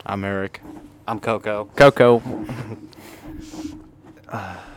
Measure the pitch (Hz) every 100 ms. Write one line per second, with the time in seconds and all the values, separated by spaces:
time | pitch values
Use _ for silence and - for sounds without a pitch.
0 | - 98 98 98 98 - - - - -
1 | - 110 117 107 107 104 104 - 143 -
2 | 120 120 127 - - 123 110 110 - -
3 | - - - - - - - - - -
4 | - - - 110 95 90 -